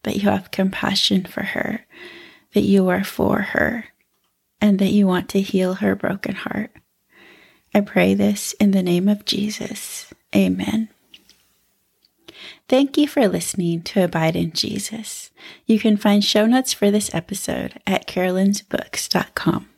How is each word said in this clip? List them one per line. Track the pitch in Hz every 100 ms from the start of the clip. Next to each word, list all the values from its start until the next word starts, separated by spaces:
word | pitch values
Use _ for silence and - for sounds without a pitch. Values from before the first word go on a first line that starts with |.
that | 214 202
you | 196
have | 196 190
compassion | - 190 190 196 196 - 190
for | 175 -
her, | - - - 220 - - - - - - _
that | 208
you | 202 196 185
are | 180 196
for | - - 208
her, | 196 - - 233 - _ _ _ _ _ _ _
and | 214 190
that | 196
you | 208 196
want | 180 180
to | 196
heal | 196 190 185 185
her | 208 202
broken | 196 196 - 190
heart. | - 208 214 - _ _ _ _ - - _ _ _
I | 208
pray | 202 - 180
this | 196 202 202 - -
in | 208
the | 190
name | 180 175 196
of | 208
Jesus. | - 202 208 214 - 214 - - - - _ 196
Amen. | 190 185 185 220 220 _ _ - _ _ _ _ _ _ _ _ _ _ - - - - -
Thank | 254 277 -
you | 294
for | - 214
listening | 180 170 - 175 165
to | - 202
Abide | 175 170 160 175
in | 170
Jesus. | - - 208 196 220 214 - - _ - - -
You | 220
can | 220 208
find | 214 202
show | 202 214 220
notes | 254 262
for | - 202
this | 208 208
episode | 165 - - - - - - -
at | 190 -
carolinsbooks | - 185 185 196 202 - - - - -
dot | 180 - -
com. | - - -